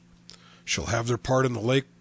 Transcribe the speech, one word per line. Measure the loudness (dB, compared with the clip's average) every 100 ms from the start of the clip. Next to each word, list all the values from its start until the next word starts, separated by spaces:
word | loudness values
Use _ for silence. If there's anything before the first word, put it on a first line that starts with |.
| _ -20 -20 -20 -20 -18
shall | -6 -4 -2
have | -2 0
their | -4
part | 0 2 2
in |
the | 0
lake | 0 0 0 _